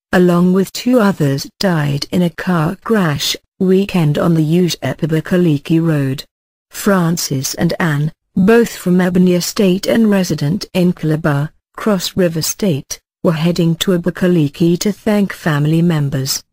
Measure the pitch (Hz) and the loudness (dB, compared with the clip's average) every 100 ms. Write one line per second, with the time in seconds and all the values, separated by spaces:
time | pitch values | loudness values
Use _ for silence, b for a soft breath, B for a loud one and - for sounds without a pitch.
0 | _ 185 180 175 180 190 185 - 247 247 | _ 2 4 4 2 2 0 -4 0 2
1 | 202 - 143 139 - - 196 165 147 143 | 2 2 0 -2 -6 -4 -2 0 0 -4
2 | - 180 175 - 185 170 156 190 - 226 | -4 -2 -2 -2 -2 0 -2 -4 -2 0
3 | 165 139 - - _ - 185 190 196 180 | 0 -2 -4 -8 _ -4 2 2 2 0
4 | 151 147 170 160 151 170 175 - 127 - | 0 0 0 2 2 2 0 -2 -6 -4
5 | 156 160 - 180 175 143 - 160 165 151 | -2 -2 0 0 2 0 0 0 0 0
6 | 135 135 - _ _ _ _ - 208 190 | -2 -6 -10 _ _ _ _ -6 0 2
7 | 165 175 - 135 135 - 170 156 170 143 | 0 -2 -4 -6 -6 -2 -2 -2 -2 -2
8 | 151 - _ - 190 233 220 - 180 180 | -4 -6 _ 0 4 4 2 -2 0 2
9 | 185 180 180 175 - - 190 185 - 240 | 2 2 2 2 -2 0 0 0 0 2
10 | 220 196 180 - 147 196 - 185 180 - | 2 2 0 -2 -2 -4 -4 0 0 0
11 | 156 156 160 139 151 - _ - 220 190 | -2 -2 0 -2 -4 -10 _ -6 -2 -2
12 | - - 180 165 - - 202 139 - - | -2 -2 0 -2 -6 -2 -2 -2 -6 -16
13 | _ _ 185 156 170 175 165 165 - 175 | _ _ -2 0 0 2 0 0 0 0
14 | 175 - 185 175 143 - 170 175 214 - | -2 -2 2 2 0 0 0 2 -2 -4
15 | 226 208 190 - 175 143 151 165 175 156 | -2 0 -2 -4 -4 0 0 2 2 0
16 | 139 143 135 - - | -2 -4 -6 -8 -10